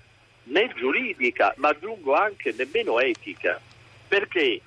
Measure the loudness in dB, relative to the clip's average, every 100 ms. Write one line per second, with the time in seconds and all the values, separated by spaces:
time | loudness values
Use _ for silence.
0 | -20 _ _ _ -2 0 0 0 0 0
1 | -2 -2 -2 2 2 2 0 0 -4 -6
2 | 0 2 2 -2 -6 -4 -4 -2 0 2
3 | 2 -2 -8 -6 -4 -4 -8 -20 -20 -20
4 | -2 0 0 0 0 0